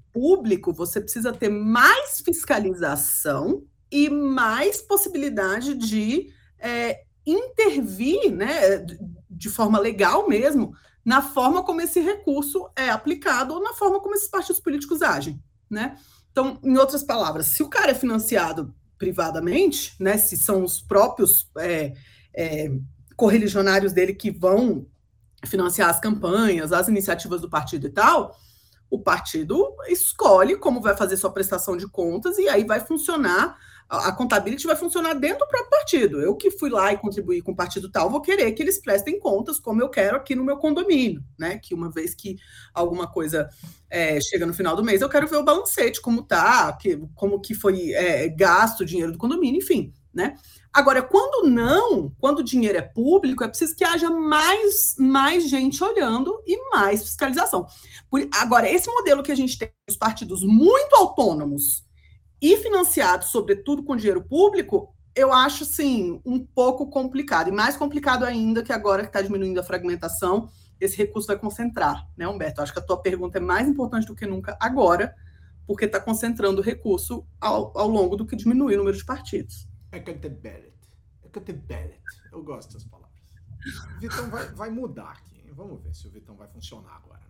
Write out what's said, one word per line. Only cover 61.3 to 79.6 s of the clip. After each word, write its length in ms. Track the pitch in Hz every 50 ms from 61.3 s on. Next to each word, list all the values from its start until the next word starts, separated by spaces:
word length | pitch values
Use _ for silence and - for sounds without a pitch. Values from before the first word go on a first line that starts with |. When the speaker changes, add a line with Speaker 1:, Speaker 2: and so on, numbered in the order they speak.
| 160 151 147 143 143 143 - - - - - _ _ _ _ _ - - _ _ _ _
Speaker 1:
e 160 | 269 302 392 427
financiados, 720 | - 466 415 381 359 - - 320 240 185 180 - - -
sobretudo, 540 | - 240 196 208 202 202 - - 294 285 285
com 120 | - 277
dinheiro 280 | 233 214 208 190 180 175
público, 720 | - 254 311 392 415 403 359 - - 220 - - - _ _ _ _ _
eu 180 | - 269 269 269
acho, 300 | 254 254 285 285 - 302
assim, 580 | - - - 302 277 254 220 185 175 170 - -
um 220 | 247 247 262 254
pouco 420 | - _ - 247 254 254 - 294 277
complicado. 560 | - 269 262 254 262 269 285 - - 165 165 185
E 40 |
mais 240 | 190 202 214 247 285
complicado 480 | - 311 285 294 294 285 285 254 247 254
ainda 380 | 240 240 226 220 220 226 226
que 100 | 226 -
agora 320 | 254 220 202 208 196 190 208
que 80 | -
tá 100 | - 202
diminuindo 380 | 196 196 208 196 190 190 185 180
a 40 | 180
fragmentação, 840 | - 185 180 180 175 175 175 165 - - - - 180 190 220 226 - - - _ _ _ _
esse 160 | 185 190 190
recurso 320 | - 208 202 208 220 202 -
vai 120 | 202 196
concentrar, 680 | - 208 208 - 233 240 226 214 - - - - - - -
né, 120 | - 170 180
Humberto? 320 | 208 196 160 156 156 -
Eu 40 | 147
acho 100 | 139 -
que 60 | 175
a 60 | 180
tua 160 | - 185 175
pergunta 380 | - 190 180 180 180 180 - 196
é 20 |
mais 260 | 175 180 180 202 247 285
importante 380 | 285 285 254 226 233 226 220
do 80 | - -
que 140 | - 220 202
nunca 280 | 190 190 190 - 202 -
agora, 540 | 220 240 262 277 233 170 175 175 208 - - - - - - - - - - - -
porque 220 | - 202 202 226 208
tá 120 | - 196
concentrando 600 | - - 220 220 - 233 233 - 202 196 196 190
o 20 | 196
recurso 640 | 226 - - - 226 190 175 - - 240 233 - - - -
ao, 340 | - 214 214 214 208 - -
ao 120 | - 208 220
longo 280 | 226 214 190 175 196
do 120 | 202 220 -
que 80 | 254
diminuir 400 | 214 202 226 247 262 285 262 202
o 20 | 202
número 180 | 202 196 196
de 80 | - -
partidos. 640 | - 269 285 - - - - - - - -